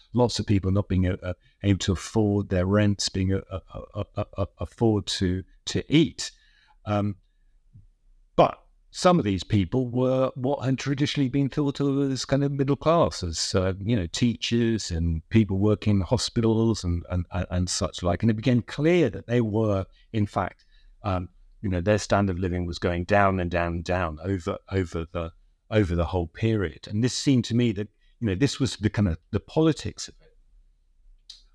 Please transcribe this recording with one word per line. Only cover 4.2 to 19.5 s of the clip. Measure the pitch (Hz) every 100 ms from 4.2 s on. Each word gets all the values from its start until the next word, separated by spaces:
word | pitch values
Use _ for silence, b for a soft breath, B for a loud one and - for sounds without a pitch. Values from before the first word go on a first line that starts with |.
| - -
uh, | 98 -
afford | 101 - 117 104 -
to, | - 92 92 - -
to | - - -
eat. | 156 147 - - b b b b b
Um, | - 104 101 98 _ _ _ _ _ - - _ _ _ _ - 156 - _ _ _
some | - 180 175
of |
these | 104 95
people | - 104 87 127 123
were | 117 127 131 131
what | 135 127 143
had | 127 131
traditionally | 131 135 147 - 131
been | 139 139
thought | - 143 -
of | 143 139 139
as | 131 -
kind | 139
of | 139
middle | 139 135 139
class, | 156 170 107 -
as, | 87 82 -
uh, | 101 92 95
you | 101 117
know, | 85
teachers | - 120 - - 117 117 110 -
and | 82 85 80 -
people | 110 101 95
working | 104 104 110 101
in |
hospitals | 87 117 - 120 113 110 113 107
and, | 90 85 -
and, | 90 85
and, | 92 -
and | 90 90
such | - 90 -
like. | 90 90
And | 113
it |
became | 110 131 123
clear | - - 151 180 131
that | - -
they | 123
were, | 110